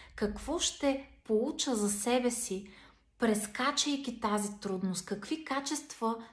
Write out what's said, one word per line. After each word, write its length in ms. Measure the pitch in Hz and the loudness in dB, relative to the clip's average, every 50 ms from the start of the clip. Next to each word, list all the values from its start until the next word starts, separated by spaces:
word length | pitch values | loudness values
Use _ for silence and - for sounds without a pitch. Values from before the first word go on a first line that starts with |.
| - - - | -20 -16 -6
Какво 440 | - 214 208 202 208 - 262 311 359 | -2 -2 -2 -2 -2 -4 -2 -2 0
ще 600 | - - - - 294 277 269 269 - - - - - | 0 -2 -2 0 2 2 2 2 -2 -10 -18 -12 -2
получа 520 | - 220 214 247 302 311 - - 285 247 | 2 2 4 4 2 0 0 0 0 2
за 140 | 208 208 202 | 2 2 2
себе 420 | 202 - - 240 247 254 247 240 | 2 0 2 2 4 4 4 2
си, 380 | 240 - - - 190 190 202 - - - - - - _ _ _ _ - | 2 0 -2 -2 -2 -4 -6 -8 -14 -20 -20 -20 -20 _ _ _ _ 0
прескачайки 1000 | 240 220 214 208 208 - - - 254 277 277 285 - 294 285 269 - 254 - - | 2 4 4 4 2 -2 -2 0 0 2 2 2 2 2 0 0 -2 -4 -6 -4
тази 400 | - 214 208 208 202 208 - - | -2 0 0 0 0 -2 -4 -6
трудност? 460 | - 202 190 185 190 190 180 - - | -4 -4 -2 0 0 0 -2 -2 -4
Какви 380 | - 202 208 - - 311 320 - | -4 -4 -4 -4 -4 -4 -4 -4
качества 720 | - 269 277 277 - 311 285 - - - - 233 226 233 226 226 - | -2 -2 -2 -2 -2 -2 -4 -4 -6 -6 -2 0 0 0 -2 -4 -12